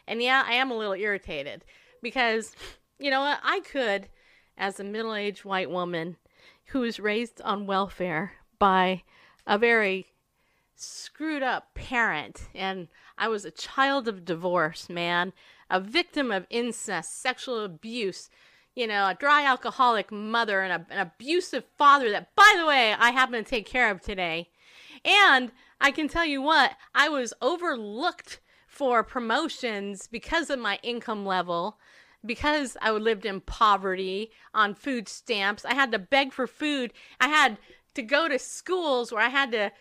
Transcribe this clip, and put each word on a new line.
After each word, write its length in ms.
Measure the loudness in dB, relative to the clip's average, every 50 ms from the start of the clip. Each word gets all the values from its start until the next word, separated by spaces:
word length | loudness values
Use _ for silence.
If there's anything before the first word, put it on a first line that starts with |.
| _ -8
And 140 | -4 -2
yeah, 220 | 0 2 2 2 2 2
I 60 | 0
am 180 | 0 0 0
a 60 | -2 -4
little 160 | -4 -4 -4
irritated 720 | -2 -2 -2 -2 -4 -6 -8 -8 -8 -8 -10 -12 -14 -16 _ _ _ _ _ _ _
because, 540 | -12 -6 -2 0 0 2 0 0 -2 -6 -12 -18 -18 -20 -20 -20 _ _ _ -8
you 140 | -4 -2
know 80 | 0 0
what? 200 | 0 0 -2 -2 -2
I 160 | -2 -2 -2
could, 480 | -4 -6 -4 -2 -2 0 0 -2 -4 -8 -20 _ _ _ _ _ _ _ _ -4
as 220 | -4 -4 -4 -4
a 60 | -8
middle-aged 580 | -8 -8 -6 -6 -6 -4 -4 -4 -4 -6 -8 -8
white 260 | -4 -2 -2 -2 -2
woman 460 | -2 -4 -2 -2 -2 -4 -4 -6 -8 -12 _ _ _ _ _ -20 -20 _ _ -6
who 120 | -4 -2
was 200 | -2 -2 -2 -4
raised 420 | -2 -2 -2 -2 -4 -6 -8 -8
on 260 | -6 -4 -4 -4 -4 -2
welfare 680 | 0 0 0 -2 -4 -6 -4 -4 -2 -2 -4 -6 -8 -14 _ _ _ 2
by 460 | 4 4 6 6 4 2 0 -2 -6 _ _ _ _ _ _ _ _
a 120 | -2 0 2
very 560 | 4 4 4 4 4 2 0 -2 -6 _ _ _ _ _ _ _ _ _ _ _ _ _ _
screwed 680 | -20 -18 -16 -16 -16 -18 -18 -14 -10 -6 -6 -4 -2 -2
up 300 | -2 -2 -4 -6 _ -14
parent, 760 | -14 -10 -4 -2 0 0 0 0 -2 -6 -8 -12 -18 -18 -16 -10
and 320 | -6 -6 -6 -6 -6 -10 -14 _ _ -20 -16 -8 -4
I 100 | -2 -2
was 160 | -2 -4 -6
a 80 | -10
child 560 | -14 -14 -14 -6 -2 0 2 2 2 0 -2 -4
of 160 | -6 -6 -6
divorce, 640 | -6 -6 -4 -2 0 2 2 2 0 -2 -6 -14 -10
man, 460 | -6 -4 -2 0 0 0 0 -2 -4 _ _ -20 -20 _ _ -2
a 120 | -2 -2
victim 500 | -2 -2 -2 -2 -2 -2 -2 -2 -2 0
of 160 | -2 -4 -4 -4
incest, 720 | -4 -4 -2 -2 -4 -6 -6 -6 -6 -6 -6 -8 -10 -6
sexual 460 | -4 -4 -4 -4 -6 -8 -6 -6 -6
abuse, 640 | -8 -10 -12 -14 -10 -6 -4 -4 -4 -6 -8 -12 -20 _ _ _ _ _ _ _ _ _
you 120 | -6 -4 -2
know, 220 | 0 2 2 2
a 60 | 0
dry 280 | 0 2 4 4 4 4
alcoholic 640 | 4 2 0 -2 -4 0 4 4 4 4 2 0 -4
mother 520 | -8 -10 -6 -4 -2 -2 0 0 0 0
and 100 | 0 0
a, 220 | -2 -4 -4 -6 -6
an 60 | -6
abusive 680 | -6 -6 -8 -10 -6 -2 -2 -2 -2 -2 -6 -8 -8 _ _ 4
father 320 | 8 8 8 8 6 2
that, 220 | -2 -2 -4 0 _
by 220 | 8 10 10 8 8
the 80 | 4
way, 280 | 4 4 4 4 4 4
I 180 | 4 4 4
happen 320 | 4 4 2 2 0 -4 -4
to 60 | -4
take 160 | -4 -6 -4
care 260 | -2 0 2 2 2
of 80 | 0 -2
today. 500 | -6 -8 -6 -4 -2 -2 -2 -4 -6 -10 _ _ _ _ -20 -20 -20 -20 -18 -6 0
And 480 | 4 6 6 8 8 6 6 4 0 -6 _ _ _ _ 0
I 100 | 2 2
can 160 | 2 0 -2 -2
tell 160 | 0 0 0
you 180 | 0 0 0
what, 360 | 2 4 4 6 4 4 2 -4 -12 -4 0
I 140 | 2 2 2
was 240 | 2 -2 -4 -6 -6 -2
overlooked 960 | -2 -2 0 0 -2 -4 -4 -4 -6 -10 -8 -6 -4 -4 -4 -6 -10 -20 -20 -20 _ _ _ _ _ _
for 360 | -8 -2 0 2 2 2 2
promotions 1040 | 0 -2 -6 -4 -2 0 0 -2 -2 -4 -6 -6 -6 -4 -6 -6 -8 -10 -12 -12 -14
because 420 | -14 -12 -6 -4 -2 -2 -2 -2
of 100 | -4 -4
my 200 | -2 -2 -4 -4
income 440 | -4 -6 -8 -6 -6 -6 -6 -6 -4
level, 520 | -2 0 0 0 -2 -2 -4 -4 -4 -8 _ _ _ -20 -20 -20 _ _ _ -10
because 520 | -8 -6 -2 0 0 0 0 0 -4 -6 -4
I 100 | -2 -2
lived 340 | -2 0 0 -2 -2 -2 -4
in 160 | -6 -8 -8
poverty 880 | -10 -10 -2 2 4 4 4 4 2 -2 -4 -4 -4 -4 -6 -6 -8 -8 _ _ -18 -4 0
on 220 | 0 2 2 0
food 340 | -4 -6 -4 -4 -4 -6 -8
stamps. 560 | -12 -12 -6 -4 -2 0 0 0 -2 -2 -2
I 80 | -2 0
had 180 | 2 2 2
to 80 | 0 -2
beg 320 | -2 0 2 2 2 0
for 160 | -2 -4 -6 -6
food. 460 | -6 -4 -4 -2 -2 -2 -4 -6 -8 -12 -20 -12 -2 0
I 80 | 2 4
had 300 | 6 6 6 4 2 -2 -14 -20 -20 _ _ _ -12
to 60 | -10
go 260 | -4 0 2 2 2 2
to 100 | 0 -2
schools 720 | -4 -6 -14 -12 -6 -4 -2 -2 0 0 0 0 -2 -2
where 120 | -2 0 0
I 60 | 2
had 220 | 2 0 0 0
to, 200 | 0 -2 -2 -2 -4 _